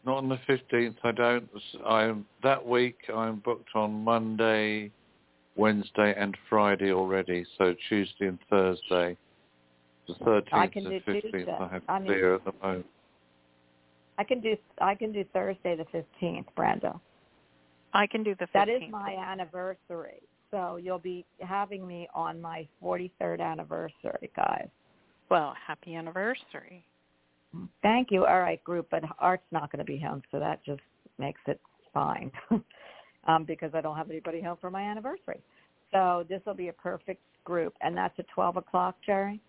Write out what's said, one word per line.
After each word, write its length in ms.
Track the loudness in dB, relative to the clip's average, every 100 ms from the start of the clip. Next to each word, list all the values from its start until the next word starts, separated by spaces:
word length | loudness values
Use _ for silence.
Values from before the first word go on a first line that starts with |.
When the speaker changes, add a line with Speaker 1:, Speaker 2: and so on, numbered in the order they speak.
Speaker 1:
Not 140 | 0 -2
on 100 | 0
the 100 | -2 0
fifteenth, 500 | 0 2 2 2 0
I 80 | -2
don't. 360 | 4 4 2 -2
S-, 260 | -16 -16 -8 2
I'm, 400 | 4 4 0 -8 _
that 220 | 2 2 2
week 300 | 2 2 -2 -6
I'm 260 | -2 -2 -2
booked 300 | -4 -4 -2
on 300 | 0 0 0
Monday, 880 | 2 2 2 2 4 4 2 -2 -6 _ _ _ _ _ _ 2
Wednesday 580 | 4 4 0 4 4 4
and 200 | -2 -4 2
Friday 440 | 4 6 4 4
already, 520 | 2 2 0 0 -2 -4 2
so 160 | 2 2 0
Tuesday 380 | 0 0 -2 -4
and 100 | -4 2
Thursday. 680 | 4 4 2 0 2 2 -2 _ _ _ _ _ _ _ _ -14
The 60 | -2
thirteenth 280 | 4 4 4
Speaker 2:
I 120 | 2 2
can 160 | 0
Speaker 1:
and 80 | -6
Speaker 2:
do 80 | -6
Speaker 1:
fifteenth 280 | -2 -4 -2
Speaker 2:
Tuesday. 240 | -6 -4 -6
Speaker 1:
I 80 | -4
have 140 | -6 -4
Speaker 2:
I 100 | -4
mean, 80 | 0
Speaker 1:
clear 280 | 4 4 4
at 80 |
the 80 | 0 -6
moment. 240 | -4 -4 -8 _ _ _ _ _ _ _ _ _ _ _ _ -6
Speaker 2:
I 60 |
can 160 | 0 0
do, 160 | 0 -2 _ 0
I 140 | 2
can 180 | 2 -2
do 120 | -4 -2
Thursday 440 | -2 -2 -2 -2 -2
the 100 | -4
fifteenth, 540 | -8 -8 -4 -4 -4 -8 0
Brenda. 440 | 0 2 -2 -6 _ _ _ _ _ _ _ _ _
Speaker 3:
I 140 | 0 2
can 160 | 0
do 120 | -2 -4
the 60 | 0
fifteenth. 80 |
Speaker 2:
That 140 | 2 2
is 140 | 0 -4
my 240 | -10 -8
anniversary. 1080 | -8 -8 -8 -8 -8 -8 -10 _ -12 -12 -18 _ _ _
So 260 | -6 -4 -6
you'll 220 | -6 -6
be 280 | -6 -10 -12 _
having 460 | -6 -4 -4 -8 -10
me 220 | -12 -10
on 260 | -6 -6 -6
my 260 | -10 -12 -14 _
forty-third 600 | -4 -4 -4 _ -4 -2
anniversary, 880 | -4 -4 -6 -6 -6 _ -6 -6 -6 0
guys. 320 | 0 0 -8 _ _ _ _ _ _
Speaker 3:
Well, 240 | 2 2 -8 -12
happy 280 | -12 -10
anniversary. 880 | -10 -8 -4 -4 -4 -10 -18 -18 -20 _ _ _ _ _ _ _ -14 -14 _
Speaker 2:
Thank 280 | 2 2 2
you. 160 | 4 6
All 140 | 4
right, 220 | 2 -2
group, 240 | -4 -6 -2
but 120 | -4 -4 0
Art's 260 | 0 0 _
not 200 | -6 -6
gonna 120 | -8
be 140 | -8 -6
home, 240 | -6 -8 -8
so 80 | -6
that 260 | -4 -6
just 180 | -8 -12 _ _ _ -10
makes 220 | -10 -8 -8
it 140 | -8 _ _ _
fine, 380 | -2 -2 -2 -8 -14 -2
<laughs> 120 | -2 -2 -20 -20 -20 _ _ 2
um, 160 | 2
because 280 | 0 -8 -4
I 60 | -4
don't 160 | -4 -6
have 140 | -8
anybody 300 | -8 -8 -6
home 160 | -6 -8
for 100 | -8
my 120 | -6
anniversary. 580 | -6 -6 -8 -10 -10 -12 _ _ _ _ _
So 320 | 2 4 2 -2
this 120 | -6 -6
will 80 |
be 140 | -6 -8
a 40 |
perfect 500 | -6 -8 -8 -8 -12 _ _
group, 300 | -4 -2 -2 _
and 160 | -4 0
that's 220 | -2 -4
at 100 | -8
twelve 280 | 0 0 0
o'clock, 400 | -2 0 0 -2
Jerry? 360 | -2 0 0 -6